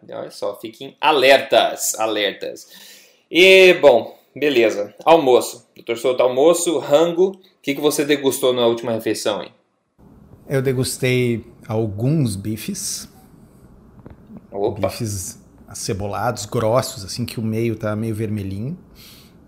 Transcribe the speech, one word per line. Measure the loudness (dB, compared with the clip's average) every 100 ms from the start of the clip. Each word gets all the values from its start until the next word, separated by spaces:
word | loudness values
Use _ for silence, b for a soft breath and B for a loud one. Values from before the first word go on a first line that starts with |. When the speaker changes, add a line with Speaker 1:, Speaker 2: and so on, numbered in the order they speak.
| -16
Speaker 1:
Olha | -14 -14
só, | -10 -10 -10
fiquem | -14 -16 -18 -6
alertas, | -2 4 4 4 4 2 2 -2 -6 -4
alertas. | -2 -2 -4 -4 -12 -14 -20 b b b b b b
E, | 4 8 8 8 8
bom, | 6 6 2 -14 _ -4
beleza. | 0 2 2 0 -8 -2
Almoço. | 4 4 6 4 2 -10 _ -14
Doutor | -8 -4
Souto, | 0 2
almoço, | 2 4 4 2 0 -2
rango. | 2 2 2 2 0
O | -2 b b
que | -8
que | -2
você | 0 0 0
degustou | 0 0 0 0
na | 2 2
última | 0 -4
refeição, | -4 -4 -4 -4 -6
hein? | -8 _ _ _ _ _ _ -20 -20 -20 -6
Speaker 2:
Eu | -2
degustei | 0 -2 -4 -2 -2 0 0 -4 -8 -16 -8
alguns | -4 -4 -2 -2 0 -2 -4
bifes. | -8 -8 -8 -10 -8 -10 -14 -20 -20 -20 -20 _ -20 -20 -20 -20 -20 -20 -20 -20 -14
Speaker 1:
Opa. | -6 -4 -4 -6
Speaker 2:
Bifes | -6 -8 -8 -10 -16 -20 -20 -20
acebolados, | -12 -8 -6 -6 -4 -4 -6 -6
grossos, | -4 0 0 -2 -8
assim, | -12 -10 -10
que | -6
o |
meio | -6 -4 -4 -4
tá | -6 -4
meio | -6 -6
vermelhinho, | -6 -6 -8 -8 -10 -12 -16 -20 b b b b